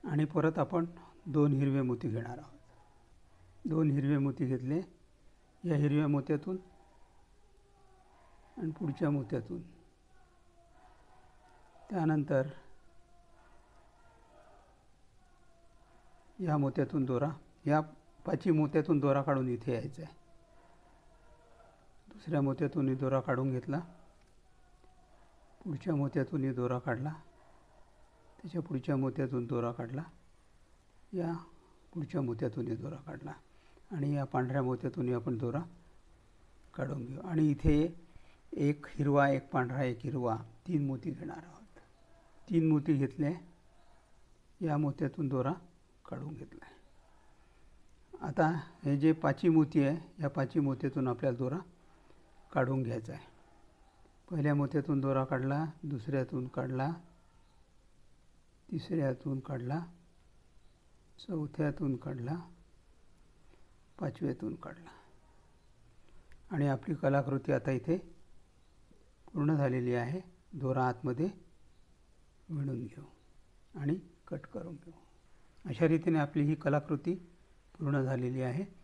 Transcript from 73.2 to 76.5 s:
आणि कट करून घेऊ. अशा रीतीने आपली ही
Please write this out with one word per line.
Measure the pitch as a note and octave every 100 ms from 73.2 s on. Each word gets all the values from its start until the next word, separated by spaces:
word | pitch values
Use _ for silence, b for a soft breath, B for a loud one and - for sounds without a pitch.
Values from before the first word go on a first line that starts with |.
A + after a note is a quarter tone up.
| - - - - - -
आणि | C#3+ F3+ - - -
कट | D3
करून | - - E3
घेऊ. | D#3 - - - - - b b b
अशा | F#3 B2 D#3+
रीतीने | D#3+ E3 D#3+
आपली | D3 D3+
ही | D3